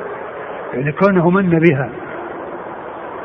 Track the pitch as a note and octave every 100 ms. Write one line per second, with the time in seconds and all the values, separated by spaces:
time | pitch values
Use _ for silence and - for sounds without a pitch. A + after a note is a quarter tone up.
0 | - - - - - - - B2 C#3+ D3
1 | G3 F#3 E3 F#3 F#3 E3 E3 C#3 C3+ -
2 | - - - - - - - - - -
3 | - -